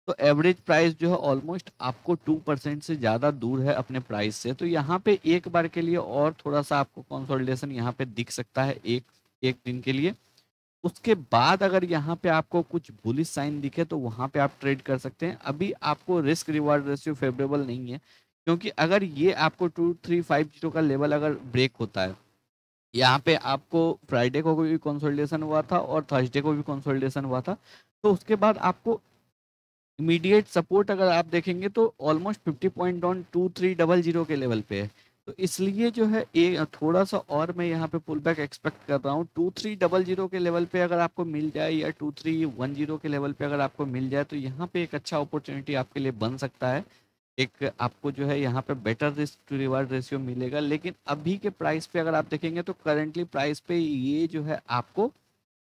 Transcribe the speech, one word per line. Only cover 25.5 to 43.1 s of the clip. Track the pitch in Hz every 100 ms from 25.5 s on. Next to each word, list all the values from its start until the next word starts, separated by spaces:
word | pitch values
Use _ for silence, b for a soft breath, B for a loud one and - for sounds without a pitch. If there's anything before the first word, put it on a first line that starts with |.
| 156
था | 151 180
और | - 156 147
Thursday | 135 127 143
को | 151
भी | 147
consolidation | 147 139 143 135 135 139
हुआ | 135 127
था, | 147 208 b b b _
तो | 214
उसके | 180 - 214
बाद | 214 202
आपको | 180 - 233 220 _ _ _ _ _ _ _ _ _ -
immediate | 160 170 180 214 208
support | 175 165 190 202
अगर | 190 185
आप | 170 165
देखेंगे | 175 185 175 196
तो | 226 226 -
almost | 147 156 190 208
fifty | 170 135 185
point | 165 180 175
डाउन | 180 185 175
टू | 175 185
थ्री | 180 185
डबल | 175 165 180
ज़ीरो | 165 165
के | 156 143
level | 127 110
पे | - 101
है। | 104 - _ _ -
तो | -
इसलिए | 185 - 196 196 233
जो | 233 220
है | 220 - 165
एक | 175 160
थोड़ा | 151 - 156 180
सा | 196 202
और | - 147 170
मैं | 175 175
यहाँ | 165 160
पे | 170
पुल | - 151
बैक | 160 160
expect | 143 - 156 - -
कर | 139
रहा | 139
हूँ। | 147 170
टू | - 180
थ्री | - 214 202
डबल | 180 185
ज़ीरो | 185 185 190
के | 185
level | 175 170
पे | 170 185
अगर | 175 170
आपको | 170 -
मिल | 170 151 156
जाए | 151 156
या | 160 156
टू | 160 151
थ्री | 143 160 160
वन | 156 110 131
ज़ीरो | 143 147 156
के |
level | 156